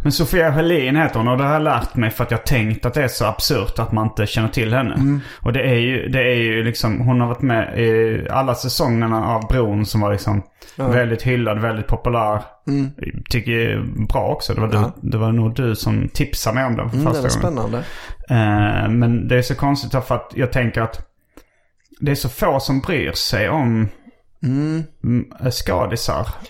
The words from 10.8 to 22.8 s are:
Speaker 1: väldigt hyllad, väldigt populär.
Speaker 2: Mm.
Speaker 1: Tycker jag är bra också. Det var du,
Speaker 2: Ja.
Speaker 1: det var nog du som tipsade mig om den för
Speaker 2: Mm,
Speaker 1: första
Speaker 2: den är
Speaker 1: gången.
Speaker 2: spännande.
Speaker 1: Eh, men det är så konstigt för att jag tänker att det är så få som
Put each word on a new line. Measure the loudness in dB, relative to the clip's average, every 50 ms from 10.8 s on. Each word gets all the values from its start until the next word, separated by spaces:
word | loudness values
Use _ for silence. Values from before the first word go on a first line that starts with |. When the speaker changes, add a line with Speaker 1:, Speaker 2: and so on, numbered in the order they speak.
| 0 2
Speaker 1:
väldigt | 2 2 2 2 0 0
hyllad, | 0 0 0 2 0 0 0 0
väldigt | -2 -2 -2 -2 -2
populär. | 0 -2 0 0 0 0 2 2 0 0 -2 -4 -8 -14 _ _ -2
Speaker 2:
Mm. | -2 -2 -2 -4 -6 -8 -10 -8 -8 -8 -4 -2
Speaker 1:
Tycker | -2 -2 0 0
jag | 0 0 0 0
är | 0 -2 -4 -4 -4 -2 -2 0
bra | 0 0 0 0
också. | -2 -2 -4 -4 -2
Det | -2
var | 0 0
du, | 2
Speaker 2:
Ja. | 2 0 0 -2 -6
Speaker 1:
det | -4 -2 0 0
var | 2 2
nog | 2 2 2 0 0
du | 0 0 0 -2
som | 0 0 0 0 0 0 0
tipsade | 0 0 0 0 -2 -2 -2 0 0
mig | 0 0
om | 0 -2
den | -2 -2 -2
för | -2 0
Speaker 2:
Mm, | 0 2
Speaker 1:
första | 2 0
Speaker 2:
den | 0 0 0 0 0 -2 -2
är |
Speaker 1:
gången. | -2 -2 -4
Speaker 2:
spännande. | -4 -6 -6 -8 -10 -12 -12 -12 -12 -12 -4 0 2 2 4 4 2 2 2 2 0 0 0
Speaker 1:
Eh, | 0
men | 2 2 2 2 2 0 0 2
det | 2 2
är |
så | 2 0 -2
konstigt | -2 0 0 0 0 -2 -2 -2 -2 -2
för | -2 -4
att | -4 -4 -6 -4
jag | -2 -2 0
tänker | 0 0 0 0 0 -2
att | -2 -4 -4 -10 -12 -14 _ _ _ _ _ -20 -20 _ _ _ _ _ _ _ _ _ _ -4
det | -2 -2
är | -2
så | -2 -2 -6
få | -4 0 0 0 2 0
som | 0 0 -2 -2